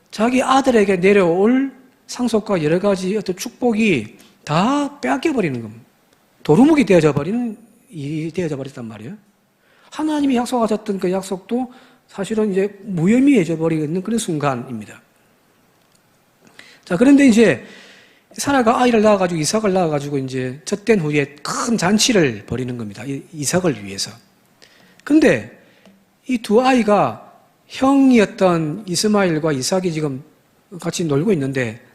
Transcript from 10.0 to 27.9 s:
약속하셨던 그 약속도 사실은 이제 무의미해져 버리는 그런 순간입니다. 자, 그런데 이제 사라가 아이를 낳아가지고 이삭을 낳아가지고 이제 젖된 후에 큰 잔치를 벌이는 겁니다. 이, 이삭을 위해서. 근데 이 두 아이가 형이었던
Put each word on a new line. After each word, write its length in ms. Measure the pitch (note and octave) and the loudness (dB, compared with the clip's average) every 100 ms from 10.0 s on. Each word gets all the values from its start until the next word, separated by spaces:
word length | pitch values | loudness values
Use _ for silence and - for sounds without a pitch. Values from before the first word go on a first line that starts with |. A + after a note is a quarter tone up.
| D#4 D4+ C#4+ B3 | -4 -2 0 0
약속하셨던 640 | A#3+ B3+ A3 G#3 - G3 | 0 -2 0 -2 -4 -4
그 120 | F3+ | -2
약속도 600 | F#3+ F#3 F3+ - A#3+ B3+ - - _ _ | -4 -6 -10 -6 -6 -6 -12 -20 _ _
사실은 440 | - F#3+ A3 G#3+ | -10 -6 -2 -2
이제 260 | F#3+ G3+ G3+ | 0 -2 -4
무의미해져 720 | A#3 F3+ E3 A#3+ C#4 C4+ D#3+ D#3+ | -8 -2 2 4 4 4 2 -2
버리는 440 | D#3+ D#3+ D3 F3 | -2 -2 -2 -4
그런 160 | F#3 A3+ | -4 -4
순간입니다. 840 | A3 D#3 C#3+ B2+ C3 A#2 G#2 - _ _ _ _ _ _ _ _ _ _ _ _ _ _ _ _ - - - | -4 -2 -2 -4 -6 -12 -14 -20 _ _ _ _ _ _ _ _ _ _ _ _ _ _ _ _ -20 -18 -4
자, 120 | F3 | 2
그런데 300 | B3+ C#4 C#4 | 6 6 6
이제 380 | G#3+ G#3+ C3+ - - - - _ _ _ | 6 4 2 -4 -20 -20 -20 _ _ _
사라가 480 | - - C#4 A3+ B3 | -8 -2 0 2 2
아이를 200 | B3+ A#3 | 2 4
낳아가지고 360 | G#3+ G3+ F#3 E3+ | 4 2 0 -2
이삭을 340 | D3+ G#3+ G#3+ | -2 -2 0
낳아가지고 440 | F#3 E3+ D3 C#3+ C#3+ | 0 0 -2 -4 -6
이제 420 | C3+ C3 B2+ C3 - | -6 -6 -8 -10 -8
젖된 340 | G3+ - G#3+ | -4 0 0
후에 360 | D3+ D3 C#3+ - | 0 -2 -2 -6
큰 340 | - C4 C4 A3+ | -10 -6 -2 -2
잔치를 680 | E3+ G#3 - A3 D3 G#2 - | 2 2 2 2 2 0 -8
벌이는 320 | A#2 B2+ B2 | -8 -6 -8
겁니다. 260 | G#2+ G2+ A#2+ | -12 -12 -10
이, 180 | C#3 - | -12 -12
이삭을 520 | D#3 C#3 F3 F3+ A2+ | -10 -4 -2 -2 -4
위해서. 280 | G2+ G2 - - _ _ _ _ - _ _ _ | -6 -10 -12 -14 _ _ _ _ -20 _ _ _
근데 580 | - D4+ C#4+ C3+ G#2 - _ _ _ _ _ _ - | 0 4 4 2 -2 -18 _ _ _ _ _ _ -6
이 100 | B3+ | -6
두 220 | - G#3+ | 0 2
아이가 680 | B3+ B3+ G#3 G3+ C#3+ G#2+ - - _ _ _ | 4 2 2 2 2 -4 -14 -20 _ _ _
형이었던 1160 | - C4+ | -2 2